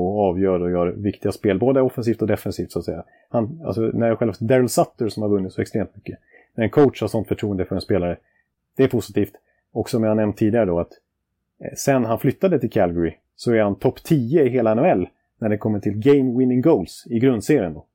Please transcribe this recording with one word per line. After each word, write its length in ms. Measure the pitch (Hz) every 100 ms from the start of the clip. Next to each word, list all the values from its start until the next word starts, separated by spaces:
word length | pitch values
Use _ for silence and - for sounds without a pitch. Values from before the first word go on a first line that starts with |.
| 90
och 140 | 104
avgör 400 | 98 87 95 90
och 80 | 87
gör 160 | 90 87
viktiga 460 | 101 101 - 104
spel, 260 | - 107 95
både 220 | 120 135
offensivt 400 | 127 - 117 110
och 60 | 104
defensivt, 440 | 104 104 - 90
så 60 | -
att 60 |
säga. 200 | 87 85 - _ _
Han, 320 | 120 113 160
alltså, 160 | 156 101
när 360 | 113 - 117 113
själva 180 | 113 92
Daryl 280 | 113 131 123
Sutter, 400 | - - - 110
som 140 | 110
har 80 | 104
vunnit 220 | 101 95
så 80 | -
extremt 320 | 101 110 92 -
mycket, 220 | - - _ _ _
när 100 | -
en 60 | 110
coach 300 | 147 135 -
har 80 | 107
sånt 200 | 113 95
förtroende 360 | 101 107 95
för 100 | 90
en 60 | 92
spelare, 380 | - 98 87 87 _ _ _ _ _ -
det 80 |
är 40 | 131
positivt. 440 | 120 - - 98 - _ _ _
Och 180 | 117 -
som 140 | 120
jag 120 | 110 107
nämnt 200 | 107 98
tidigare 280 | 110 117
då, 140 | 101 85
att, 120 | 85 - _ _ _ _ _ _
eh, 100 | - -
sen 280 | - 135
han 140 | 113 113
flyttade 400 | 139 - 196 151
till 120 | 117
Calgary 440 | 113 90 85 82 - _
så 180 | _ -
är 80 | 113
han 160 | 104 98
topp 240 | 131 -
tio 380 | - 156 117 165
i 40 | 127
hela 240 | 127 110
N 60 | 110
H 60 |
L 240 | 175 110 90 _ _ _
när 100 | 110
det 100 | 107
kommer 220 | 110 104
till 120 | 107 104
game 400 | 139 143 131 120
winning 220 | 127 123
goals 420 | 156 135 85 - -
i 80 | 117
grundserien 560 | 135 117 - 151 87
då. 120 | 76 -